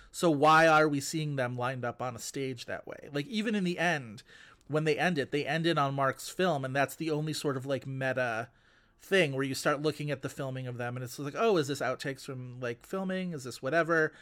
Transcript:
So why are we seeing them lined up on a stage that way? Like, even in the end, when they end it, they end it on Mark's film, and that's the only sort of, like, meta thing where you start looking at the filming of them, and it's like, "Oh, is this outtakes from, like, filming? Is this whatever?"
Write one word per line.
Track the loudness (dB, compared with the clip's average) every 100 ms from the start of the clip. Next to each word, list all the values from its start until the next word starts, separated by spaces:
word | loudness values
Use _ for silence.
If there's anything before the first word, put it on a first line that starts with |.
| -16
So | 0 2
why | 6 8 8 8
are | 8 6
we | 2
seeing | -2 -4 -2 -2
them | -2 -2
lined | -4 -4
up | -6 -4
on | -6
a | -6
stage | -8 -6 -6 -8 -8
that | -10 -10
way? | -14 -8
Like, | -6 -4
even | -4 -2
in | 0
the | 0 0
end, | 0 0 -4 -14 -18 -20 -20 -20 -4
when | 0
they | 2 2
end | 2 0
it, | -2
they | -2 -2
end | 0 0
it | 2
on | 2
Mark's | 2 0 0 -6
film, | -2 0 0
and | 0 0
that's | 0 -2
the | -4
only | -2 -2
sort | -2 -2 -2
of, |
like, | -2 -4 -4
meta | -4 -2 0 0 -2 -6 _ _ _ _ _
thing | 2 4 4
where | 2
you | 0
start | 0 2 2
looking | 0 -2 -4
at | -4
the | -6
filming | -6 -6 -6 -6
of | -6
them, | -6 -6
and |
it's | -8 -8
like, | -6 0
"Oh, | 4 4
is | 2
this | 0
outtakes | -2 -2 -6 -8 -10
from, | -10 -12 -6
like, | -6 -6 -6
filming? | -6 -4 -4 -4
Is | -6
this | -8 -6
whatever?" | 0 2 4 4 2 -2